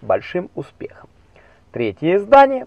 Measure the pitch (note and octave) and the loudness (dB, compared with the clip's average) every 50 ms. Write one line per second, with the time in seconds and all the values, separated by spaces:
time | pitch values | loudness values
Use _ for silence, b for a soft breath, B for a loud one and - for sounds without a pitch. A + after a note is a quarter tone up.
0 | - - - - - - - F3+ G3 - - - C#3+ - _ - - - - - | -4 -4 -4 -4 -4 -6 -8 -8 -8 -8 -14 -14 -14 -14 _ -16 -16 -16 -16 -20
1 | - - _ _ _ _ b b b b b b b b - A#2+ A#2 G#2+ G2 - | -20 -20 _ _ _ _ b b b b b b b b -8 -6 -4 -4 -4 -4
2 | D3+ E3 F#3 G3+ G3+ G#3+ C#4 C#4 C#4 C4+ C4+ B3+ B3 | -2 0 0 0 2 4 6 6 6 4 2 -6 -8